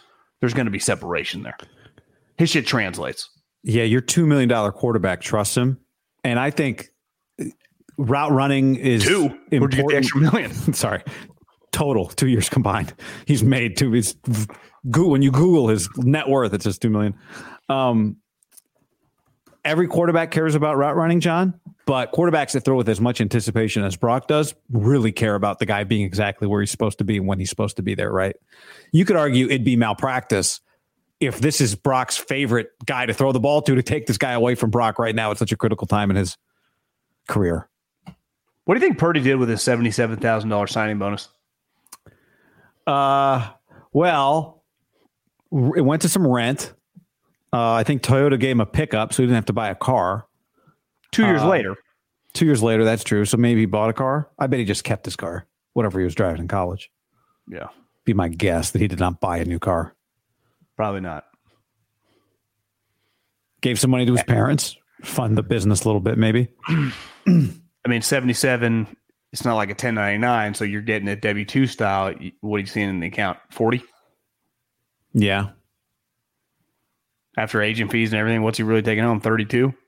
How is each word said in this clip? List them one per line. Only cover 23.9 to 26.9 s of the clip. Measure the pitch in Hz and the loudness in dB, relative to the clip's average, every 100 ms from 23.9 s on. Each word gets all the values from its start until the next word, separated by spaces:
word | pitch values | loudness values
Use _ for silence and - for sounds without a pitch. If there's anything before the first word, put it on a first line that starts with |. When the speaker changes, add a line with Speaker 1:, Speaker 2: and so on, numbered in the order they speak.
| 90 | -2
Speaker 2:
Brock | 117 127 - | 0 0 0
does | 151 151 - - | 0 0 -6 -6
really | 120 107 139 110 | 0 2 4 2
care | - 110 101 | 0 0 0
about | 101 95 | 0 -2
the | 101 | -2
guy | 101 104 | -2 0
being | 110 98 | 0 0
exactly | 101 104 - 101 | -2 -2 -2 -2
where | 104 | 0
he's | 104 | -2
supposed | - 110 | -2 -4